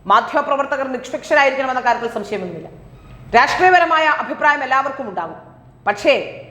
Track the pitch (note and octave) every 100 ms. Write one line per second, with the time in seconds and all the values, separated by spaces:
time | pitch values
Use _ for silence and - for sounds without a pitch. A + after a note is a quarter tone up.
0 | F#3 G#3+ A#3+ D#4 C4+ C#4 C4+ C4+ C4 B3
1 | - D4 - D4 C#4 C4 C4 B3+ A#3+ A#3
2 | A#3 G#3+ - G3+ F#3 D#3+ D#3 - - -
3 | - - - A#3 D4 - F#4 F4 E4 D#4
4 | D#4 D4 B3+ - D4+ C#4+ C4 C4 C#4 C#4
5 | A#3 F#3 E3 D#3+ - - - - G3+ G#3
6 | D#4+ A#3 - - -